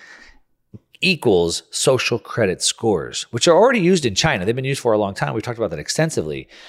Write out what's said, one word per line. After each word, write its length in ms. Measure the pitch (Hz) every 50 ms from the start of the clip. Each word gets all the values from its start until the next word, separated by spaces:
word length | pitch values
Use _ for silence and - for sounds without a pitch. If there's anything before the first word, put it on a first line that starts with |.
| - - - - - - - _ _ _ _ _ _ _ - - _ _ _ _ -
equals 600 | 185 185 143 - 117 95 87 85 82 82 - - _
social 460 | - - - 143 131 120 - - 123
credit 460 | 110 - - - 131 110 95 85 -
scores, 600 | - - - - - 113 98 80 65 58 - - - -
which 160 | - 117 - 170
are 80 | 160
already 240 | 170 214 262 254 233
used 260 | 165 175 190 175 143
in 80 | 113 92
China. 300 | - - 160 139 101 90
They've 100 | 101 120
been 100 | 131 131
used 160 | 135 139 -
for 120 | - 120
a 60 | 107 107
long 160 | 104 98 98
time. 200 | - - - 67
We've 80 | 107
talked 160 | - 123 117 113
about 120 | 110 90
that 100 | 82 73
extensively. 680 | 73 - - - 156 160 - 117 85 76 71 67 67 - - - -